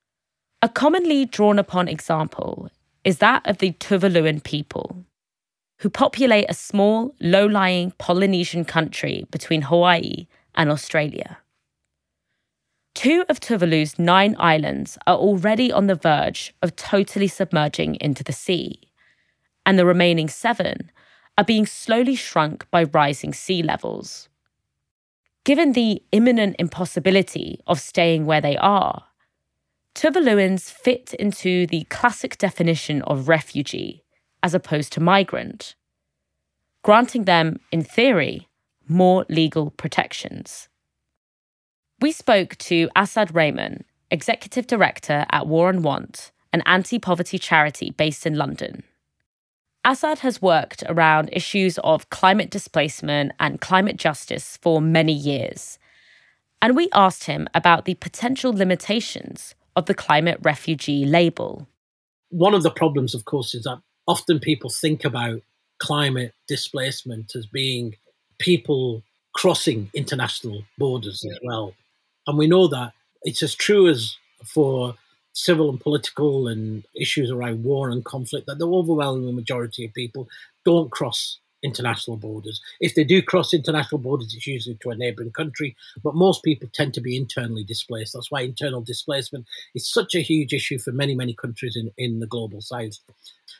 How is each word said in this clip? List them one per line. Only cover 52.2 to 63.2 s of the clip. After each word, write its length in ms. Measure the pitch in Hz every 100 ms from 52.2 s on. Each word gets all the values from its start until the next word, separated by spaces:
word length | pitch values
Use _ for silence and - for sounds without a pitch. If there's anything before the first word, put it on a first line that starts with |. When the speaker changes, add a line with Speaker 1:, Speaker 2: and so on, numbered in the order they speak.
| 185 202 170
Speaker 1:
displacement 800 | 202 - 165 147 - 151 147 139 -
and 200 | 151 139
climate 380 | - 185 202 -
justice 600 | 165 147 - - - -
for 180 | 170 160
many 340 | 156 160 160
years, 640 | 147 143 135 - - - - _ _ _ _ _ _ _ -
and 160 | 226 254
we 100 | 349
asked 320 | - 190 - -
him 240 | 147 156
about 300 | 165 175 165
the 120 | - 180
potential 580 | - - 240 262 262
limitations 1040 | 208 190 175 - 220 - - - - - - _ -
of 100 | 165
the 80 |
climate 460 | 196 - 151 165 160
refugee 640 | 160 147 - 151 - 143 139
label. 600 | 165 170 - - - 143 _ _ _ _ _ _
Speaker 2:
One 240 | 175 180
of 100 | 208
the 80 | 160
problems, 420 | - 160 143 127
of 80 | 120